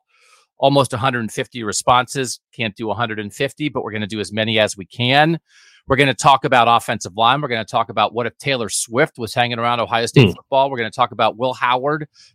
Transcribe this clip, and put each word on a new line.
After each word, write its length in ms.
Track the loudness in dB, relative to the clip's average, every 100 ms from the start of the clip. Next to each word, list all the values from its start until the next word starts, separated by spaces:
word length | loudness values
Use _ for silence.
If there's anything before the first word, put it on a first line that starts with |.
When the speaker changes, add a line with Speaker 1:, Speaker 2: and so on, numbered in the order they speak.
| _ _ _ _ _ 0
Speaker 1:
Almost 340 | 2 4 2
a 60 | 0
hundred 220 | -2 -2
and 120 | -6
fifty 320 | -8 -8 -8
responses. 760 | -6 -2 2 2 2 -4 -6 -8 _
Can't 220 | -8 -8 -6
do 160 | -6
a 20 |
hundred 240 | -4 -4 -6
and 160 | -8
fifty, 340 | -4 -4 -4 -6
but 140 | -6
we're 80 | -6
gonna 160 | -6 -6
do 140 | -6
as 120 | -6
many 280 | -4 0 2
as 160 | 2 0
we 100 | -12
can. 540 | -4 2 4 4 0 _ _ _ _ -2
We're 80 | 2
gonna 180 | 2
talk 300 | 2 4 4
about 240 | 4 2 4
offensive 480 | 2 0 -6 -6 0
line. 240 | 2 2
We're 80 | -2
gonna 160 | -6
talk 240 | -2 -2 -2
about 260 | 0 -2
what 140 | -2 -6
if 100 | -6
Taylor 300 | -4 -4 -4
Swift 500 | -6 -4 -2 -2 -4
was 160 | -6
hanging 240 | -2 -2 -2
around 220 | -2 -2
Ohio 260 | 0 -2 2
State 220 | 6 6
Speaker 2:
Hmm. 60 |
Speaker 1:
football. 360 | 4 -2 0 0
We're 60 | -2
gonna 160 | -6
talk 180 | -2 -2
about 260 | 0 -2 0
Will 180 | -4
Howard, 520 | -2 -2 0 -2 -4 -8 _ _